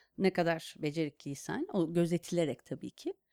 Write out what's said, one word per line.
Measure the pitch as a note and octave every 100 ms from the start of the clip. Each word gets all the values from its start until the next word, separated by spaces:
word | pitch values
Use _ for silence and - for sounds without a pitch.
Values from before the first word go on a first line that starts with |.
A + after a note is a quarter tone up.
| _ -
ne | F#3+
kadar | F#3 E3 D#3+ - -
becerikliysen, | D3+ D#3+ D3+ - C#3+ C#3+ - A#3+ F#4
o | G3 D#3+
gözetilerek | E3+ E3+ E3+ - F3 D3+ - -
tabii | C3+ -
ki. | - E4+ - _